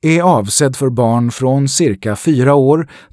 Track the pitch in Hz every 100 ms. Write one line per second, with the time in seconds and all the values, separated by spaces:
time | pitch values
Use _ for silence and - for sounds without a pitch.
0 | 156 165 175 151 101 - 143 131 135 120
1 | 117 117 120 - 131 135 139 - 165 98
2 | - 104 - 147 131 143 131 156 160 -
3 | -